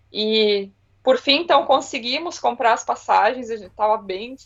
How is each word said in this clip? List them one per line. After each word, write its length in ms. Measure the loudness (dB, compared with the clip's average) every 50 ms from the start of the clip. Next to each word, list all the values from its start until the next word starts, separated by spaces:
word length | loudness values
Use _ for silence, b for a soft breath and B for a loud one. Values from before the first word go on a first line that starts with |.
| b _ -6
E, 560 | -4 -2 0 2 2 2 2 2 0 -2 -6 _ _ _ _ _ _
por 160 | 0 2 2
fim, 260 | 2 2 2 2 2 2
então, 220 | 2 2 4 4
conseguimos 760 | 4 2 2 0 -2 -8 -8 -6 -6 -6 -6 -6 -8 -8 -4
comprar 320 | -2 -2 -2 0 2 2 2
as 100 | 0 0
passagens, 680 | -4 -6 -6 -2 0 2 2 2 2 0 -2 -8 -10
a 60 | -10
gente 140 | -10 -12 -14
tava 260 | _ -2 0 0 0 0
bem 360 | -2 -6 -8 -8 -8 -10 -14 -16 -20